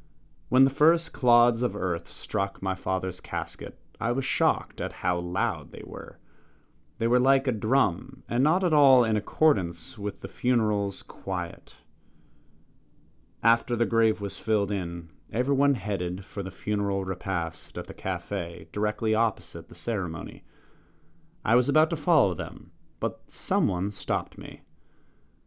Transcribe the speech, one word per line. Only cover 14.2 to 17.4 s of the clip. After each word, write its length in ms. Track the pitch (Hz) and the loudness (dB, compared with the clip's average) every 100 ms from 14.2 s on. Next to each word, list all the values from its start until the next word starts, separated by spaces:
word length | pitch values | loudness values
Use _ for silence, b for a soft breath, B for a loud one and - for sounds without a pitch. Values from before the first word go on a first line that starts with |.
| 101 - | -4 -6
filled 340 | - 107 98 | 0 2 2
in, 380 | 101 87 87 82 - - | -2 -2 -6 -10 -16 -6
everyone 440 | 113 127 135 143 123 | -2 0 2 2 2
headed 500 | 101 98 87 90 - | 0 -2 -2 -4 -6
for 180 | - | -6
the 80 | 92 | -6
funeral 540 | - - 104 101 98 92 | -6 -2 0 0 -2 -2
repast 720 | 92 98 90 | -4 -2 -2